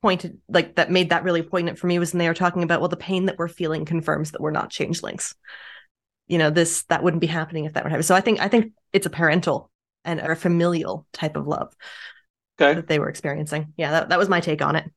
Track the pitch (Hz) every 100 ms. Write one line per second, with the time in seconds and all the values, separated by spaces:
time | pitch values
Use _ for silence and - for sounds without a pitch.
0 | 220 185 170 - _ 180 170 - 160 185
1 | 175 170 165 170 165 180 170 - 180 175
2 | 170 175 170 165 180 175 170 170 175 175
3 | - 190 190 - 170 - 165 160 156 165
4 | 156 151 151 156 156 151 - - - 170
5 | - - - - - - - - _ _
6 | _ _ _ 175 156 156 165 - - 165
7 | 175 165 165 165 156 165 156 156 - 151
8 | 156 185 196 208 196 233 226 _ _ 196
9 | 170 151 165 160 170 143 - _ _ _
10 | - 165 - 160 180 170 170 170 156 95
11 | - - 156 151 143 147 - _ - -
12 | - - _ _ _ _ 143 160 160 156
13 | - 156 151 147 151 151 156 - 151 160
14 | - 175 190 180 170 156 143 156 -